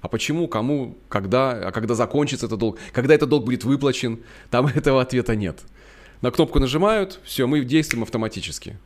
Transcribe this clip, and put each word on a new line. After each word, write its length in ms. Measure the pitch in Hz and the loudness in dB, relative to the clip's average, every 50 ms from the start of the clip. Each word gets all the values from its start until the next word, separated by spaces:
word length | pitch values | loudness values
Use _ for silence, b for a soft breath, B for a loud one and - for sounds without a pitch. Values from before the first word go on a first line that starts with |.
А 60 | - | -6
почему, 400 | - - 113 - - 147 170 170 | -6 -6 -4 -2 -2 -2 -2 -2
кому, 480 | 165 - 110 113 131 147 143 127 117 - - - - | -2 -2 -4 -2 0 -2 -2 -4 -8 -12 -18 -16 -6
когда, 400 | - 104 95 95 117 127 135 131 | -6 -4 0 2 2 2 2 2
а 200 | 123 110 87 92 | 0 -4 -6 -6
когда 240 | 90 113 110 110 120 | -4 -4 -2 0 0
закончится 500 | 110 120 - - 147 147 123 135 123 - | 0 0 0 2 0 0 0 -2 -6 -4
этот 140 | 107 110 98 | -4 -2 0
долг, 180 | 113 110 - B B B B | 0 -2 -2 B B B B
когда 220 | 127 120 135 156 | -2 6 6 6
этот 120 | 147 151 | 6 6
долг 160 | 131 147 143 110 | 2 2 0 2
будет 200 | 120 123 120 107 | 0 -2 -2 0
выплачен, 560 | 120 139 139 143 139 127 - - 120 113 113 B B B B B B | 0 0 2 2 0 0 0 -4 -6 -6 -8 B B B B B B
там 160 | - 120 131 | 0 2 2
<laughs> 80 | 147 123 | 2 2
этого 260 | 143 - 147 131 131 | 2 2 4 4 4
ответа 340 | 127 127 131 123 113 - 113 | 2 2 0 -2 0 0 -2
нет. 260 | 104 101 87 76 - - B B B B B B B B B B B | 0 -2 -4 -6 -8 -16 B B B B B B B B B B B
На 80 | - 123 | -4 0
кнопку 300 | - - 160 - - 143 | 2 2 2 4 4 2
нажимают, 600 | 135 127 131 160 190 208 220 214 190 190 - - - | 2 2 2 2 2 4 2 2 0 -2 -8 -18 -14
все, 240 | - - - 131 | -8 -2 0 0
мы 140 | 120 151 151 131 | 2 2 0 2
действуем 380 | 120 139 160 151 151 - 117 113 | 2 2 2 2 2 -4 -4 -4
автоматически. 760 | - - 117 110 110 - 98 - - - - - - 107 101 - | -4 -4 -4 -4 -4 -6 -8 -10 -10 -12 -12 -14 -14 -16 -18 -20